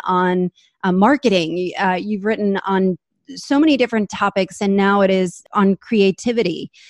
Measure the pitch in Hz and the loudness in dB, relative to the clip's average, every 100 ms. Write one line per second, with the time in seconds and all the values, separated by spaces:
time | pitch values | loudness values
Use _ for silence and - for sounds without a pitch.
0 | 180 180 180 180 180 - _ _ 190 185 | -2 0 2 0 -2 -6 _ _ -2 2
1 | 220 294 233 185 160 175 180 - 190 185 | 2 2 2 0 0 -4 -6 -4 -2 -2
2 | 208 208 208 208 208 196 190 190 190 175 | -4 -6 -4 -2 -2 -2 -2 0 0 -2
3 | _ _ - 262 - 285 311 269 233 226 | _ _ -20 -12 -2 2 4 2 0 -2
4 | 196 - 202 196 190 - 202 196 196 202 | -4 -4 -2 -2 -4 -2 0 2 2 4
5 | 190 190 180 - - 208 196 185 - 220 | 2 2 -2 -6 -6 0 2 0 0 2
6 | 196 - 247 233 202 151 165 _ - | 2 0 -2 -2 -2 -4 -12 _ -20